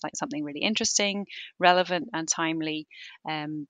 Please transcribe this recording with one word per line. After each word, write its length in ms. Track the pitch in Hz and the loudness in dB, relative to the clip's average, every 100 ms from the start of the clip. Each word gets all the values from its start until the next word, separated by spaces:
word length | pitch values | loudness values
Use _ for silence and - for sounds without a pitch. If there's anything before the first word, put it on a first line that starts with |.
like 140 | 156 - | -6 -6
something 260 | 147 143 | -6 -4
really 160 | 147 143 | -6 -2
interesting, 680 | 202 214 220 - 202 196 196 - - - | -2 0 0 2 0 0 -6 -10 -16 4
relevant, 500 | 180 180 175 180 123 | 6 8 6 0 -2
and 140 | 160 160 | -4 -2
timely, 600 | - 165 160 156 156 156 - - - - | 0 0 0 -2 -4 -8 -16 -18 -12 -6
um, 380 | 156 151 151 147 | -6 -4 -6 -8